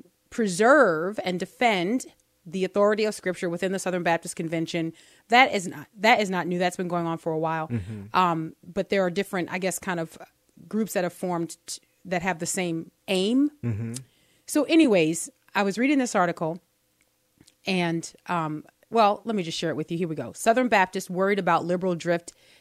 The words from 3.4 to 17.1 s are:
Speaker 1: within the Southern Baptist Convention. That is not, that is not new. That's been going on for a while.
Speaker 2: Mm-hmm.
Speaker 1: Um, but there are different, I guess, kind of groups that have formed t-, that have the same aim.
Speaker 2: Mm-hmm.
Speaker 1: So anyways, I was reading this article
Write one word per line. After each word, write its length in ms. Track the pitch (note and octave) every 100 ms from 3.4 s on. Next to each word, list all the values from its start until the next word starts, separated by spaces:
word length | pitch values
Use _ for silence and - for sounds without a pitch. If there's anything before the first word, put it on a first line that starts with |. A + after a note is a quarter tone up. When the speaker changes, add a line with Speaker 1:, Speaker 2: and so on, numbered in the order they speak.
| F3
Speaker 1:
within 240 | E3+ F#3+
the 60 | F#3+
Southern 240 | F#3 F3+
Baptist 340 | E3+ E3 F3 -
Convention. 560 | D#3+ E3 D#3+ E3+ D#3+ - - _ -
That 240 | A#3+ C4+
is 140 | G3+ E3+
not, 220 | C#3+ - G3+
that 220 | G#3+ A3+
is 100 | F#3+
not 160 | F3+ D#3+
new. 120 | F3+
That's 180 | F3+ F#3
been 120 | F3+
going 180 | F3 E3
on 120 | E3
for 140 | E3
a 60 | D#3+
while. 300 | D#3+ D#3+ D#3
Speaker 2:
Mm-hmm. 480 | A#2 F#2 G#2+ G#2 -
Speaker 1:
Um, 380 | F3+ E3 D#3+ -
but 260 | F3 G3 F3+
there 140 | G3
are 80 | F3+
different, 400 | E3+ F#3+ F#3+ E3
I 60 | F#3
guess, 200 | F3+ -
kind 200 | G3 E3+
of 180 | E3 - - _ _ - E3+
groups 240 | G#3+ G#3+
that 100 | F#3+
have 80 | F3
formed 440 | - F#3 E3+ E3 - -
t-, 140 | - _ _
that 180 | F3 F3+
have 160 | F#3+ E3+
the 80 | F3
same 460 | F#3+ F3 E3 - _ -
aim. 420 | F#3 G3+ C4 D4 -
Speaker 2:
Mm-hmm. 300 | A#2+ G#2 A2+ B2 - _ _ _ -
Speaker 1:
So 160 | D4+
anyways, 640 | - D#4+ C#4+ F#3+ D#3 E3+ - _ _ G3+
I 80 |
was 120 | G3+ G#3
reading 220 | C4+ C#4
this 160 | B3
article 460 | G3+ F3 E3 D#3+ E3+ _ _ _ _ _